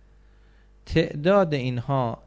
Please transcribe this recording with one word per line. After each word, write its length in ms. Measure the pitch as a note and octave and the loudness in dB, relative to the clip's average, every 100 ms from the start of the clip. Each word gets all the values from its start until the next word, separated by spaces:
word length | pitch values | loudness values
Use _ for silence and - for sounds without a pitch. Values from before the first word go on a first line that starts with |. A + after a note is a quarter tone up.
| _ - _ _ _ _ _ _ | _ -20 _ _ _ _ _ _
تعداد 680 | - D#3+ F3 D3 E3 G3+ F3 | -2 0 0 -2 2 4 2
اینها 720 | C#3+ B2+ B2 B2+ C3+ A#2+ - | 0 -2 -4 -2 -2 -2 -6